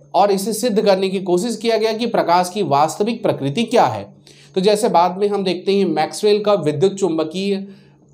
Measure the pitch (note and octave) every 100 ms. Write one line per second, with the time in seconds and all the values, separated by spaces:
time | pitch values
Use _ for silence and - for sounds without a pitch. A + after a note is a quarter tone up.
0 | - E3 G3+ F#3+ G3+ G#3+ B3 G3+ G3+ F#3+
1 | G3 F#3+ F3+ F3+ A#3 A3 A3+ A3 A3 G#3+
2 | A#3 F#3 D3+ F3 F3+ G#3+ E3 C#3 D3+ C#3+
3 | G#3 A3+ G3 C#3+ C#3 C#3+ A#3 A#3+ D3 A2
4 | G2 - _ - - - F#3+ G#3 A3+ E3+
5 | F3+ F#3 G3+ G3+ F#3 F3 - G3 F#3 D3+
6 | D#3 - G#3 G#3 G#3 G3+ D3 D3 F#3+ G3
7 | F3+ D#3+ D#3+ F#3 G3 G3 G3 - - _
8 | _